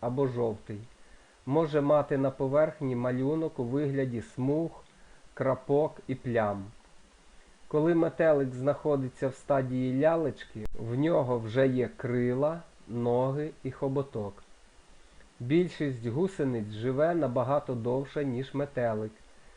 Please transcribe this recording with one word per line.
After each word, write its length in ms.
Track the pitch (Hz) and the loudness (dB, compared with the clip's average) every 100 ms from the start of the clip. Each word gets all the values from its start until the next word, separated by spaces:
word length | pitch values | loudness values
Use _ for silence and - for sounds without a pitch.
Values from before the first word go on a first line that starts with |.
або 260 | 123 127 135 | -4 0 0
жовтий. 520 | 120 117 104 - 104 117 - - - - _ - | 0 -2 -2 -8 -12 -12 -20 -20 -20 -20 _ 0
Може 340 | 151 160 151 | 0 2 2
мати 380 | 143 151 139 139 | 4 4 4 0
на 120 | 135 | 0
поверхні 640 | 135 135 143 156 - 135 123 | 0 0 2 2 0 -2 0
малюнок 640 | 123 127 135 160 160 - | 0 0 0 0 -2 -4
у 60 | |
вигляді 580 | 117 139 147 139 131 117 | -2 0 0 0 -2 -4
смуг, 480 | - - 127 151 165 - - - - - - | -6 -4 0 0 -2 -6 -20 -20 -20 -20 -18
крапок 640 | - 131 127 - 143 151 - - | -4 0 0 2 2 2 -4 -8
і 80 | |
плям. 500 | 131 127 117 104 98 98 - - - - - - - - - - | -6 0 0 2 -2 -8 -16 -20 -20 -20 -20 -20 -20 -20 -20 -4
Коли 260 | 151 160 | 0 4
метелик 600 | 165 165 - 160 147 135 | 4 2 4 4 4 2
знаходиться 760 | 123 135 139 156 143 127 - 135 | 0 -2 0 0 0 -2 -4 -4
в 60 | |
стадії 640 | - - 139 131 127 127 131 | -4 0 0 2 -2 0 2
лялечки, 680 | 151 165 151 113 - 110 107 - | 4 4 0 -4 -12 -8 -6 -4
в 160 | 113 | -2
нього 440 | 123 156 165 123 123 | 0 2 2 2 0
вже 300 | 113 120 135 | 0 2 4
є 220 | 127 117 - | 4 0 -4
крила, 680 | 123 123 123 127 147 170 - - - | -2 0 2 2 0 -2 -10 -20 -10
ноги 600 | 120 120 120 131 143 151 - | -2 2 2 2 -2 -6 -8
і 80 | 131 | -10
хоботок. 720 | - 139 135 135 113 101 - - - - - - - - - - - | -4 -2 -2 -4 -6 -8 -10 -20 -20 -20 -20 -20 -20 -20 -20 -20 -12
Більшість 640 | 123 160 175 - 147 123 117 | 0 2 2 -2 -4 -2 -4
гусениць 680 | 123 185 - 139 120 107 | -2 -2 -2 -2 -2 -4
живе 420 | 107 120 131 160 | -4 -2 2 2
набагато 600 | 170 135 123 120 143 - | 2 0 0 0 0 -2
довше, 500 | 123 113 131 139 151 | -4 -2 -2 -2 -4
ніж 300 | 143 123 135 | -2 -4 -4
метелик, 580 | 139 143 - 117 110 107 - - - - | -4 -4 -2 -2 -2 -4 -10 -20 -20 -20